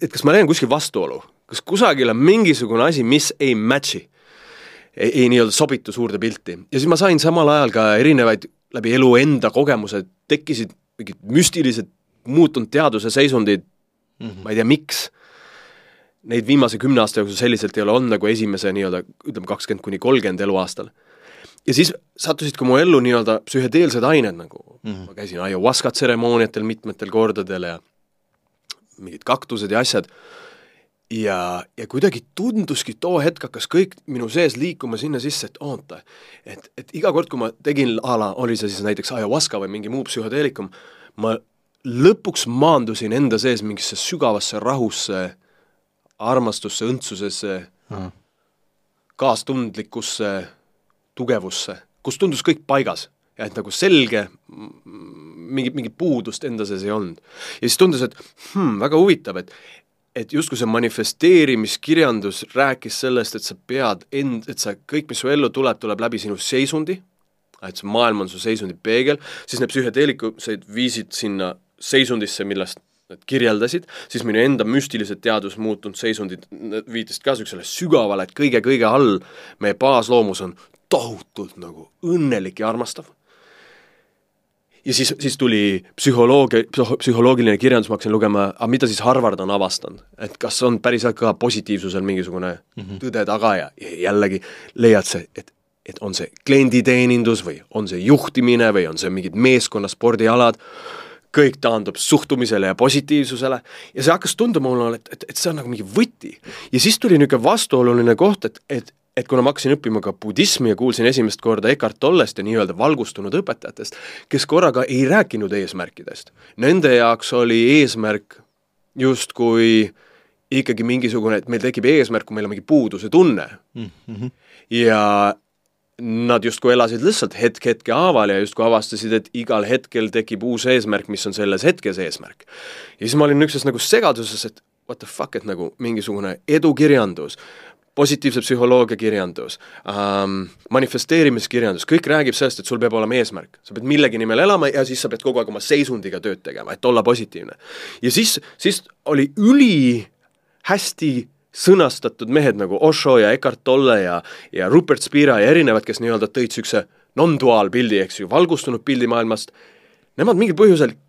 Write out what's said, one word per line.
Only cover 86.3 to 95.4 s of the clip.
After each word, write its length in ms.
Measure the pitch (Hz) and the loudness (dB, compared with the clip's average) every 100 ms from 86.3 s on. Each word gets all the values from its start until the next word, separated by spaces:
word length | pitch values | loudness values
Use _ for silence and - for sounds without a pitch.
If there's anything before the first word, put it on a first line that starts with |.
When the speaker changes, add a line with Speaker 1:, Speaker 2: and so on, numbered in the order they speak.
| 139 131 113 - | 6 6 2 0
Speaker 1:
psühho-, 320 | - 113 127 | -2 -2 0
psühholoogiline 580 | 131 117 123 127 110 101 | 0 4 4 6 4 4
kirjandus, 300 | 123 123 104 | 4 4 0
ma 60 | 104 | -4
hakkasin 160 | 110 | -2
lugema, 300 | 107 107 101 98 | 0 2 2 -2
aga 200 | - 117 | -4 -2
mida 160 | 123 123 | 0 0
siis 140 | 104 | 0
Harvard 380 | 110 131 117 95 | 2 2 2 -2
on 80 | 95 | -4
avastanud, 520 | 101 95 - - 95 _ - | -2 -2 -4 -10 -18 _ -16
et 180 | 107 - | -16 -10
kas 220 | 113 - | -8 -2
on 140 | 127 117 | 0 2
päriselt 380 | 123 120 120 110 | 0 0 -2 0
ka 140 | 113 | -2
positiivsusel 680 | 110 127 110 101 98 92 95 98 | 0 -2 -2 -4 -6 -4 -4 -4
mingisugune 460 | 95 90 90 92 85 _ | -4 -6 -8 -8 -10 _
Speaker 2:
Mhm. 280 | - 98 95 | -18 -14 -10
Speaker 1:
tõde 240 | 127 107 101 | -6 -4 -2
taga 280 | 104 110 92 | 0 2 0
ja, 140 | 71 | -4
ja 160 | - 87 85 | -14 -14 -6
jällegi 400 | 90 104 101 95 - - - | 0 2 0 -2 -10 -20 -14
leiad 340 | - 117 104 - | 2 4 4 2
see, 200 | 92 85 | -8 -10
et, 180 | - | -20